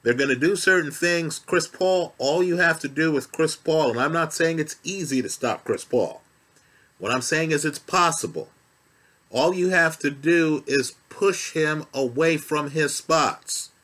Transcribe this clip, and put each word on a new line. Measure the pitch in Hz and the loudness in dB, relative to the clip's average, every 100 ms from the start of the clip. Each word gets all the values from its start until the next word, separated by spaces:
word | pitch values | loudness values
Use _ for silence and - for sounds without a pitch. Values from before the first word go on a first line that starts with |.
They're | 117 | 0
gonna | 123 139 | 0 0
do | 127 160 196 | 2 2 2
certain | - 185 151 | 4 2 0
things. | 151 175 170 160 - | -2 0 0 -2 -8
Chris | - 180 - | -2 -2 -2
Paul, | - 185 185 170 - | -2 2 2 0 -2
all | 131 165 | 0 2
you | 180 170 | 0 2
have | 170 160 | 2 0
to | 139 | -4
do | 139 160 | -2 0
with | 143 - | 0 -4
Chris | - 156 | -2 -2
Paul, | - - 160 139 | 0 0 2 2
and | 117 | 0
I'm | 143 | 0
not | 165 160 | 0 -2
saying | - 165 165 | -2 -2 -2
it's | 156 - | -6 -8
easy | 160 196 151 131 | -12 -8 -2 -2
to | 104 | -2
stop | - 123 95 | -4 -4 -4
Chris | - 101 | -4 -6
Paul. | - 123 90 - _ _ _ _ _ _ _ _ | -2 -2 -2 -6 _ _ _ _ _ _ _ _
What | 98 | -2
I'm | 127 | -2
saying | 123 156 160 | 0 -2 0
is | 147 | 0
it's | 156 143 | -2 -6
possible. | - 185 170 160 90 78 - _ _ _ _ _ _ _ _ | -2 2 2 0 -6 -8 -12 _ _ _ _ _ _ _ _
All | 117 160 | 2 2
you | 185 180 | 2 2
have | 185 165 160 | 4 2 0
to | 147 | -4
do | 139 151 170 160 151 - | -2 2 2 2 0 0
is | 139 123 - _ | 0 0 -8 _
push | - 196 185 - | 0 0 0 -6
him | 160 151 156 135 | -2 0 -2 -6
away | 131 131 123 165 156 | -4 -2 2 2 0
from | - 151 147 | -2 -4 -2
his | 156 147 | -2 -2
spots. | - - 214 - - - - - _ | -2 0 2 2 -2 -10 -10 -10 _